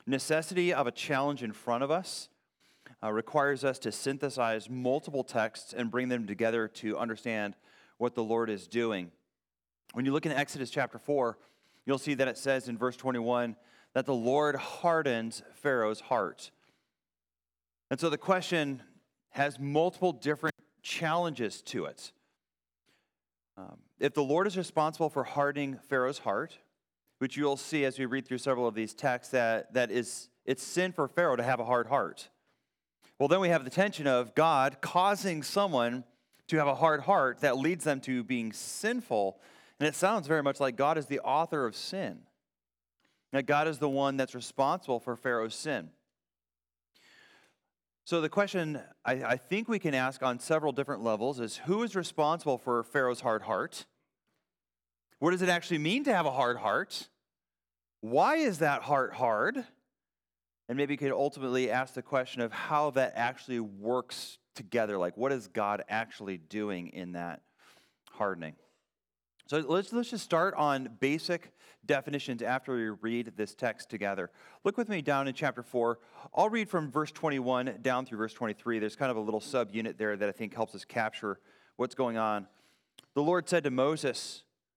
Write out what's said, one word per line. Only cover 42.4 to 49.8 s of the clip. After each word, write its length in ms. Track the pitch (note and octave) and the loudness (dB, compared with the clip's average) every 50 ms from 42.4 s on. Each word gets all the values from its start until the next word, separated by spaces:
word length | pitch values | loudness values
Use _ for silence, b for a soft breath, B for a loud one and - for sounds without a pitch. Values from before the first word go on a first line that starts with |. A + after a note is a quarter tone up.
| _ _ _ _ _ _ _ _ _ _ _ _ _ _ _ _ _ - | _ _ _ _ _ _ _ _ _ _ _ _ _ _ _ _ _ -2
that 140 | - C#3 C3 | -2 -2 2
God 220 | C#3 C#3+ D3 D#3 D#3+ | 4 2 4 4 2
is 100 | D3+ C3 | 0 0
the 100 | D3+ C#3+ | 0 0
one 280 | C3+ C3+ C#3 C#3 C3+ | 2 2 0 0 2
that's 180 | C3+ C3 - - | 0 -2 -2 -2
responsible 640 | B2+ A#2 - - - C3+ C#3+ E3+ F3+ - - B2 A2+ | -12 -12 -10 0 0 2 2 2 0 -2 -4 -4 -4
for 180 | - B2+ A#2 | -2 -6 -8
Pharaoh's 380 | - - C3 A#2+ A2+ A2 A2+ - | -4 -2 0 0 0 0 -2 -6
sin. 360 | - - D#3 C#3 G2+ D#2+ D#2+ _ _ _ _ _ _ _ _ _ _ _ _ _ _ _ _ _ _ _ _ _ b b b b b b b b b b b b b b b _ _ _ _ _ _ - | -8 -6 -4 -4 -4 -6 -8 _ _ _ _ _ _ _ _ _ _ _ _ _ _ _ _ _ _ _ _ _ b b b b b b b b b b b b b b b _ _ _ _ _ _ -6
So 160 | - F3 E3+ | 0 0 0
the 80 | D#3 D#3 | 0 2
question 520 | - G3+ G3+ G3 - F#3 D#3+ D#3 D3 B2+ - - - _ - | 2 2 2 2 0 -2 -2 -2 -4 -8 -10 -14 -18 _ -2
I, 80 | A#2+ | -2
I 240 | C3 C3 B2 A2+ B2 | -2 0 2 0 0
think 320 | C3 - - F#3 G#3+ A3+ - | 0 0 -4 -2 -2 0 0
we 100 | A3+ | -2
can 160 | F#3+ | 0